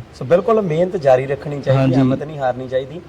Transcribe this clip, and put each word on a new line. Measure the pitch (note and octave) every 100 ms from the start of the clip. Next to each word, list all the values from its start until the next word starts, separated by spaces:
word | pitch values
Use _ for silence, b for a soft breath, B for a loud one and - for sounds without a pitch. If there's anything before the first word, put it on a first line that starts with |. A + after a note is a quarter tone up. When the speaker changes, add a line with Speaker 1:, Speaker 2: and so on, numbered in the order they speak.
| B2 -
Speaker 1:
ਸੋ | B2+
ਬਿਲਕੁਲ | F3 G3 A3
ਮਿਹਨਤ | G3 D#3 F#3 F#3
ਜਾਰੀ | C#3 B2+ C3+
ਰੱਖਣੀ | C#3 D3 C#3+
ਚਾਹੀਦੀ, | C3+ C3+
Speaker 2:
ਹਾਂਜੀ। | C3 C3
Speaker 1:
ਹਿੰਮਤ | C3 C3+
ਨਹੀਂ | D3 D#3
ਹਾਰਨੀ | C3 B2 C3
ਚਾਹੀਦੀ। | B2+ C3+ E3